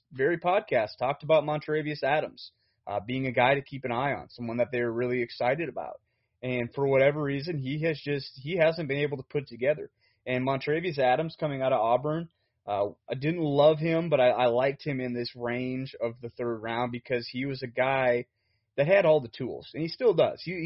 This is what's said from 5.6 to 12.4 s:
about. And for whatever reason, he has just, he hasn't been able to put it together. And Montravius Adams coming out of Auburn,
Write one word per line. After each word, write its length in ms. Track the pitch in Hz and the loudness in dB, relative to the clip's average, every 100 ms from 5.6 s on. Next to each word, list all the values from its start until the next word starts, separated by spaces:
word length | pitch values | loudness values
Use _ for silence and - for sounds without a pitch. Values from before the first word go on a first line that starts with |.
| 156 | -4
about. 300 | 117 73 - _ _ _ _ | -8 -10 -12 _ _ _ _
And 300 | 127 127 120 | -6 -4 -4
for 120 | - 139 | -2 2
whatever 360 | 135 139 147 | 4 4 2
reason, 360 | 143 139 151 156 | -2 -4 -4 -6
he 240 | 131 151 | -4 -2
has 160 | 160 143 | -2 -2
just, 280 | - 143 - | -4 -6 -6
he 220 | - 135 180 | -12 -4 2
hasn't 320 | 160 165 151 | 2 2 -2
been 100 | 139 | -2
able 180 | 147 139 | -2 -4
to 60 | |
put 180 | - 147 | -6 -6
it 60 | 139 | -6
together. 420 | 117 127 151 80 _ _ _ - | -4 -2 -2 -4 _ _ _ -6
And 200 | 127 127 | -2 -2
Montravius 520 | 135 - 156 180 147 | -2 -2 -2 -2 0
Adams 380 | 127 127 165 - | 2 2 0 -4
coming 240 | 156 135 | -4 -2
out 100 | 131 | 0
of 80 | 131 | 2
Auburn, 480 | 113 123 143 160 170 _ | 4 2 0 -4 -6 _